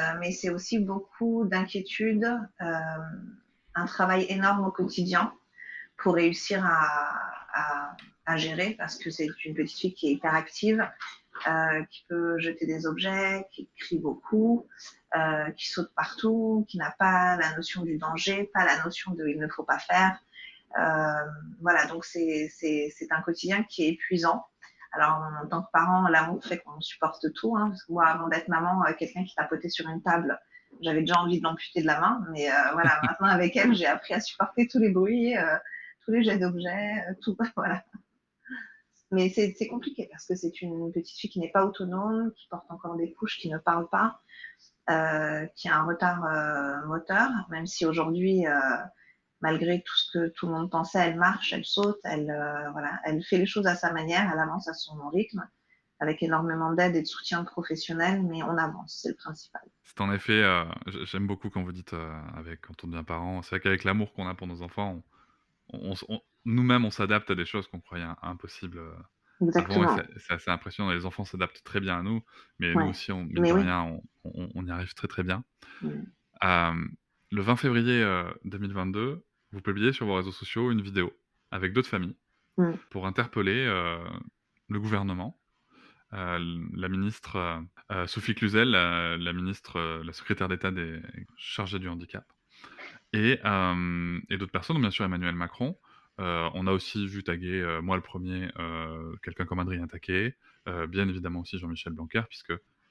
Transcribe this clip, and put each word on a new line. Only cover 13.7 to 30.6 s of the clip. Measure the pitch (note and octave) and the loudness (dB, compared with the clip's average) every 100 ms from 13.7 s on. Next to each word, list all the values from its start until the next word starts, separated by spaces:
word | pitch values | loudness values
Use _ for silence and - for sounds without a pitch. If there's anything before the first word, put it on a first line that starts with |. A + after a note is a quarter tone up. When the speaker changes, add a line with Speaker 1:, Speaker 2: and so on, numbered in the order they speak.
| - | -12
Speaker 1:
crie | - E3+ | -4 -2
beaucoup, | - - - G#3+ A3+ A#3 - - - - - D#3+ | -2 -4 0 4 6 4 0 -18 -20 -18 -4 0
euh, | D#3 D3+ D3+ | 0 0 -2
qui | D#3 - | -6 -6
saute | - E3+ - | -4 -4 -2
partout, | D3+ - A3 A3+ A3 A3 G#3 | -4 0 2 2 2 2 0
qui | F#3 | -2
n'a | D3+ - | -4 2
pas | F#3+ F#3 F3+ F3+ | 4 6 6 4
la | D#3+ D#3+ | 2 0
notion | E3+ F#3 | -6 -4
du | E3+ D#3 | -4 -2
danger, | D#3 D#3+ G3 G3 G3+ | -4 -2 0 0 0
pas | G3 E3+ | 2 4
la | D3 | 2
notion | E3 - F#3 | 0 -4 -6
de « | E3+ D3+ | -4 -2
il | D3+ | -2
ne | D3+ | -4
faut | - | -4
pas | D3 C#3 | -2 -2
faire ». | - F3+ F#3+ F#3+ _ - - - _ - | 2 4 4 2 _ -20 -20 -20 _ 0
Euh, | E3 D#3 D#3 D3+ D3+ D3+ D#3 - | 2 4 2 0 -4 -8 -14 -4
voilà, | E3+ E3 D3 | 2 4 4
donc | E3+ - | -2 -6
c'est, | E3+ E3 D3+ D#3 | -2 0 0 -2
c'est, | - D#3+ D3+ D3 - | -4 0 0 -2 -6
c'est | D#3+ | -4
un | E3 | -2
quotidien | F3 E3+ F3 G3+ | -2 -2 0 0
qui | A3 - | -2 0
est | D#3+ | 0
épuisant. | E3+ - F3+ E3+ - - _ - - - | 0 0 2 2 0 -4 _ -20 -20 -8
Alors, | - D3+ D3+ D#3 D3+ | 2 2 2 -2 -6
en | D3+ | -4
tant | E3+ | -4
que | - | 2
parent, | E3 F#3 F#3 F#3 | 4 6 6 6
l'amour | D#3+ E3 F#3+ - | 6 4 -2 -4
fait | F3 | -6
qu'on | - D3+ | -8 -12
supporte | - - D#3+ - D#3 | -10 -2 -2 0 -4
tout, | - - G#3 | -2 0 2
hein, | G#3 | 0
parce | F#3 | -2
que | - | -4
moi, | E3+ D#3+ | 4 4
avant | E3 E3 | 4 0
d'être | E3 E3+ | -2 0
maman, | E3+ F3 F#3 E3 | 2 2 4 2
euh, | D#3+ | 2
quelqu'un | - F3+ F#3 | -4 -4 -6
qui | - | -4
tapotait | D3+ D#3 E3+ | -2 -2 -4
sur | - D#3+ | -6 -4
une | D#3+ | -2
table, | F3+ E3+ C#3+ - _ - | 2 2 2 -4 _ -20